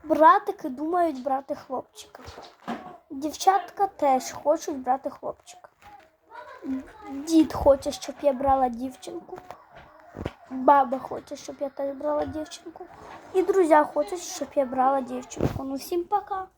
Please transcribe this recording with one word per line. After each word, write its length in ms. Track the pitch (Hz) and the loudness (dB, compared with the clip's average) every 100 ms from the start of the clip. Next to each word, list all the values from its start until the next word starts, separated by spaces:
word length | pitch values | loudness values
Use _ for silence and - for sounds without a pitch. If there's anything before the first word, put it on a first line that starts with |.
Братики 640 | 302 302 320 392 415 392 302 | 0 8 8 8 4 -6 -8
думають 540 | 254 311 349 339 262 | -6 -2 2 0 0
брати 320 | 254 262 269 285 | -4 -4 -4 -12
хлопчика. 680 | - 254 - - - - - - - - - 240 370 - _ | -8 -10 -10 -20 -20 -20 -18 -18 -20 -14 -10 -10 -10 -18 _
Дівчатка 760 | 269 302 294 381 381 349 - 392 | -6 -6 2 2 2 -2 -2 -2
теж 440 | - 285 262 254 | 2 2 2 0
хочуть 460 | - 285 320 - 277 | -4 0 0 0 -6
брати 320 | 254 262 277 | -2 -2 -4
хлопчика. 600 | - - - - - - _ - 807 _ _ _ 466 508 523 311 262 - - - | -8 -12 -12 -18 -20 -20 _ -20 -20 _ _ _ -20 -18 -12 -8 -8 -8 -18 -14
Дід 420 | 277 311 320 294 | -12 2 4 4
хоче, 380 | - 285 269 294 | 4 4 4 0
щоб 240 | - - - | -8 -12 -2
я 120 | 285 | -2
брала 360 | 254 277 269 254 | 0 2 2 2
дівчинку. 680 | 233 262 262 - 339 - 370 - - - - - - - - - - - | -2 -10 -10 -14 -14 -14 -18 -16 -20 -20 -20 -20 -20 -20 -8 -8 -8 -14
Баба 500 | 262 262 277 254 254 | 0 4 6 4 -4
хоче, 360 | - 254 - 285 | -8 -12 -12 -14
щоб 200 | - 269 | -14 -8
я 100 | 277 | -8
теж 260 | - 277 269 | -6 -6 -4
брала 300 | 294 294 285 | -4 -2 -2
дівчинку. 600 | 302 311 - 339 - 349 - - - - | -6 -10 -12 -18 -18 -18 -18 -18 -18 -2
І 100 | 370 | 0
друзі 320 | 359 381 320 302 302 | 4 4 6 6 4
хочуть, 260 | 294 294 359 | -2 -4 -6
щоб 280 | - - 269 294 | -10 -10 -4 -2
я 100 | 254 | -2
брала 360 | 262 262 277 | 2 2 2
дівчинку. 640 | 247 247 254 - - - | -2 -10 -10 -2 -2 -2
Ну, 120 | 269 269 | -6 -8
всім 280 | - 349 | -4 -4
пока. 440 | 349 415 - 381 381 | -2 -4 -4 -10 -10